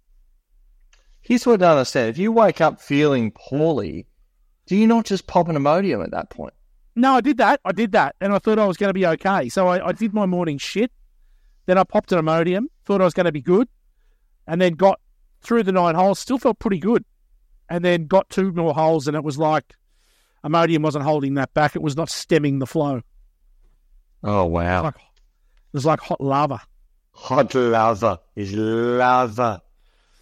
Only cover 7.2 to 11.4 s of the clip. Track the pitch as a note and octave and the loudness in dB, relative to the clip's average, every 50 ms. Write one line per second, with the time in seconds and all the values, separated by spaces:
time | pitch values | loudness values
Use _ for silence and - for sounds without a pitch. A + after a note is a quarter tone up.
7.2 | G#3+ C4+ D4+ A3+ A#3 G3+ C#4 C#4 - F#3 G3 F#3+ A#3 G#3+ F#3+ G#3 D3+ C#3 - - | 2 2 0 2 2 2 2 0 -2 -4 -2 -2 -2 0 2 2 2 0 -2 -4
8.2 | F#3 G3 G3+ F#3+ - A3+ A3 A3 G#3+ G3+ F3 - G#3 G3 F#3+ F#3+ F#3 E3+ D#3+ D#3+ | -4 -2 -2 0 0 0 0 2 2 0 0 -2 -2 -2 0 0 0 0 0 0
9.2 | - F#3+ G3 F#3 C#3 A#2+ - G3 F#3 F3+ F3+ F#3 - F#3 F3+ - A3 A3 F#3+ A3 | -2 -2 0 -2 -2 -2 -2 0 0 2 0 0 -2 -4 -4 -4 -4 -4 -2 -2
10.2 | G3+ F#3 F3+ F3 F3+ E3 D3 C#3 - - - F#3+ A3+ B3+ _ _ _ _ _ _ | -2 0 -2 -2 -2 -4 -4 -6 -8 -6 -4 -4 -4 -4 _ _ _ _ _ _
11.2 | _ _ _ _ | _ _ _ _